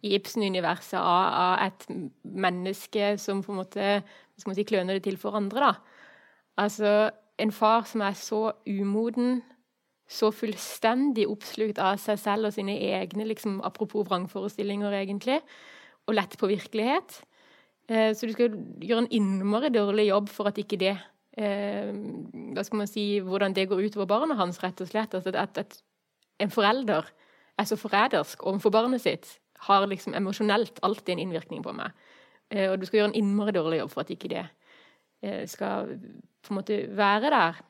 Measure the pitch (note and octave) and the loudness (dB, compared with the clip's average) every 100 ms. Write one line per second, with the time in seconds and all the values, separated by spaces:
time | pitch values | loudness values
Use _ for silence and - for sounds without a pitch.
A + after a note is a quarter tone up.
0 | G#3+ G3+ G3+ - G3+ F#3 E3+ E3+ - F#3 | 2 0 0 -2 0 0 0 -2 -4 -2
1 | F3 F3 F#3+ - F3+ F#3 F#3+ F#3 - - | 4 4 4 4 2 4 0 -2 -10 -8
2 | D#3 _ - F#3 F#3+ F3+ F#3 G3 - A3 | -8 _ -12 0 0 0 -4 -6 -4 0
3 | G3+ G#3 G#3 G3 F#3+ G3+ F#3+ - G3 G3+ | 0 0 -2 -4 -4 -6 -6 -4 0 0
4 | G3+ - _ _ - F#3 G#3 G#3 F3+ G3 | -2 -18 _ _ -8 -4 0 0 0 -2
5 | F#3+ F#3+ G#3 G#3 G3+ G#3+ C#4+ - - - | -2 -4 -2 -2 -2 2 4 2 -4 -20
6 | - - _ _ _ - G#3 G#3 G#3 G#3 | -20 -20 _ _ _ -2 0 2 4 6
7 | G#3+ - _ _ G#3+ G3+ G#3+ A3+ A3+ A3+ | 4 0 _ _ -2 2 4 4 2 -2
8 | G3+ G3+ - G#3+ A3 - - G3 G3+ G#3 | -2 -4 -4 -2 -2 -4 -6 -2 0 0
9 | A3+ A#3+ B3 B3+ A#3+ _ _ _ _ _ | 0 0 0 0 -4 _ _ _ _ _
10 | _ - G#3+ G#3+ A3+ F#3+ - - A3+ B3 | _ 0 0 2 -4 -6 -10 0 2 4
11 | C#4+ A3+ G3+ G#3 - - G#3+ G#3 F#3+ G3 | 2 2 0 -2 -8 -4 -4 0 0 0
12 | - G#3 G#3 G3+ G#3+ G#3 G3 G#3 G3+ F#3+ | 0 -2 0 -2 -2 -4 -4 -2 -2 -2
13 | F3+ F#3+ A3 G#3+ G#3+ G3 - - G#3 G#3+ | -4 -6 -4 -4 -4 -4 -6 -6 -4 -2
14 | G#3 F#3 F3+ G3+ G3 - G3+ G3+ G#3 G3+ | -2 -2 -2 -6 -6 -4 -4 -2 -2 -2
15 | G3 G3+ A3+ C#4+ - - - - - _ | -4 -4 0 -2 -2 -20 -20 -20 -20 _
16 | - G#3+ G3 - G3 G3+ - A3 A3+ D#4 | -2 0 0 -2 0 0 -2 -2 2 0
17 | - - - _ _ _ _ _ - A3+ | -2 -20 -20 _ _ _ _ _ -2 2
18 | A3 A3 A#3 A3 A#3+ G#3+ - - F3 A3+ | 4 2 -4 2 2 2 -10 -10 0 2
19 | A#3+ A#3 G3+ G3 G3 G#3+ D4 A#3 G3+ G#3 | 2 2 2 2 2 2 2 2 4 4
20 | G#3+ G3 G#3 - G#3 G3+ G3+ G3 F#3+ G3 | 4 4 2 0 0 0 -4 0 0 0
21 | - _ _ - G#3+ G3+ G3+ G3+ G3+ G3+ | -8 _ _ -4 -2 -2 -2 -4 -6 -8
22 | G#3+ B3 - - - C4+ G3 A3 G3+ G#3+ | -8 -10 -12 -12 -8 -6 -4 -2 -2 -2
23 | G#3 G3+ F#3 F#3+ G3 F#3+ F#3+ F#3+ G#3 G#3 | 0 0 0 0 0 0 0 0 0 -2
24 | F#3+ G#3 D#4 C4 F3+ F3 F#3 F3+ F#3 G#3+ | 0 2 2 0 0 -2 -6 -6 -6 -4
25 | A3 F#3 F#3 F#3 G3+ - - - _ _ | -2 -4 -4 -2 -4 -4 -8 -10 _ _
26 | _ _ _ _ G3+ - G3+ A#3+ A#3+ D#3 | _ _ _ _ -2 2 4 4 2 0
27 | D#3 _ _ _ _ - G#3 G#3+ G#3 G3 | -2 _ _ _ _ -4 -2 -2 0 2
28 | A#3+ F#3 D3 - - F#3+ G#3+ G#3 A#3 B3+ | 4 2 -2 -4 -2 2 4 6 4 2
29 | F#3 F3 - - _ _ - G3 G3+ F#3+ | 0 -2 -8 -20 _ _ 4 4 6 -2
30 | - - G3 G3 G#3+ G#3 A3 - - A3 | -4 -4 -2 0 2 2 0 -2 -2 -2
31 | - F3 F#3 E3 - D#3 - - - - | -2 -4 -2 -6 -8 -10 -8 -8 -10 -12
32 | _ - - _ _ G#3 F#3+ F#3+ F#3 G#3+ | _ -20 -20 _ _ -2 0 0 2 2
33 | G#3 G#3+ G3+ G3+ G#3 G3 D#3+ E3 - - | 4 2 2 2 2 0 0 0 -2 -6
34 | - - - - E3+ _ _ - - _ | -8 -8 -6 -6 -8 _ _ -20 -20 _
35 | _ _ G#3 G#2+ F#3 - G3+ - G#3 - | _ _ -8 -8 -8 -8 -4 -4 -6 -10
36 | - - - _ - G3 F#3+ G#3 - G3 | -14 -20 -20 _ -8 -8 -4 -4 -4 2
37 | G3+ G#3 C4 C#4+ E3 E3+ - | 4 4 4 4 4 0 -16